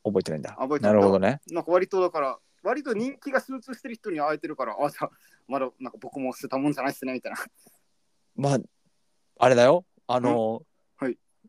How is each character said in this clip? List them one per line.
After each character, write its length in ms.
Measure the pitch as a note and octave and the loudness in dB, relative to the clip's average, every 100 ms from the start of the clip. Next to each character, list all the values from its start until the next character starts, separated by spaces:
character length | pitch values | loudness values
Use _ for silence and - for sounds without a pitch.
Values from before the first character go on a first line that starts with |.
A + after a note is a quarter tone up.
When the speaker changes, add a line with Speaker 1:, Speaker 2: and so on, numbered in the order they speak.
Speaker 1:
は 80 | - | -2
覚 80 | G2 | -2
え 40 | |
て 80 | - | -2
な 60 | D2+ | -4
い 20 | |
ん 40 | |
だ。 120 | D2 - | -8 -8
Speaker 2:
覚 160 | C3 D3 | -4 0
え 40 | |
て 40 | |
な 60 | G#2+ | 4
い。 40 | |
Speaker 1:
な 60 | G#2+ | 6
る 60 | G2 | 6
ほ 60 | |
ど 80 | F#2+ | 6
ね。 220 | F#2+ C#3+ - | 2 -2 -6
Speaker 2:
な 120 | E3+ | -8
ん 20 | |
か 80 | D#3 | 0
割 160 | F3+ F#3 | 2 2
と 140 | F#3+ | 0
だ 80 | F3+ | 0
か 100 | E3 | 0
ら、 200 | C#3 B2 _ _ | -4 -6 _ _
割 200 | F3+ C4+ | -6 -4
と 100 | C#4+ | -4
人 240 | G#3 B3 - | -4 -4 -8
気 120 | - | -4
が 80 | C4 | -4
集 200 | - C4+ | -4 -12
中 120 | A3 | -12
し 80 | A#3+ | -14
て 60 | C4+ | -14
る 80 | A#3 | -12
人 160 | G#3+ | -8
に 80 | D#3+ | -4
会 160 | D3 D3+ | -2 -2
え 20 | |
て 100 | D#3+ | -6
る 100 | D3 | -6
か 80 | A#2+ | -6
ら、 100 | G#2 | -2
あ、 120 | C#3+ | -4
じ 80 | - | -4
ゃ 60 | D3 | -10
あ、 60 | _ _ _ - | _ _ _ -8
ま 120 | C3+ | -6
だ 100 | C3 - | -6 -8
な 100 | B2 | -16
ん 20 | |
か 60 | A2 | -14
僕 180 | C3 C#3 | -14 -8
も 140 | C3 | -8
捨 80 | B2 | -8
て 60 | B2+ | -6
た 80 | C3+ | -2
も 100 | D3 | -2
ん 60 | |
じ 60 | C#3+ | -2
ゃ 40 | |
な 60 | C3 | -4
い 20 | |
っ 40 | C3 | -6
す 100 | C3 | -8
ね、 80 | |
み 80 | B2+ | -8
た 80 | G#2+ | -8
い 20 | |
な。 60 | G2+ - _ _ _ _ _ _ _ _ - | -10 -12 _ _ _ _ _ _ _ _ -4
Speaker 1:
ま 200 | C#3 C3+ | 0 0
あ、 40 | - _ _ _ _ _ _ - | -2 _ _ _ _ _ _ 4
あ 100 | B2+ | 6
れ 60 | B2 | 8
だ 80 | |
よ。 220 | B2 F3 - _ - | 6 6 0 _ -4
あ 120 | B2 | 0
の 100 | B2 A#2+ A2 A2+ D#3 _ _ - | 2 2 0 -4 -10 _ _ -8
ー、 60 | C3+ | -6
Speaker 2:
ん？ 0 | |
は 40 | |
い。 80 | - _ _ | -6 _ _